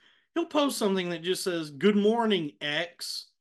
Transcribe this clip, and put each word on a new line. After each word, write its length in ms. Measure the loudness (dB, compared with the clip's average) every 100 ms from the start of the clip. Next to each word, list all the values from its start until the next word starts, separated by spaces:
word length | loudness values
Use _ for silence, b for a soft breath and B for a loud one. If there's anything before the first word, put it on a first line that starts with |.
| b b b
he'll 120 | -4 -2
post 320 | 0 0 2
something 320 | 0 0 -2
that 120 | -4
just 220 | -2 -2
says, 260 | -2 -4 -6
"Good 260 | 0 4 4
morning, 560 | 4 4 2 0 -2 -6
X." 640 | -4 -4 -4 -8 -10 -10 -12 _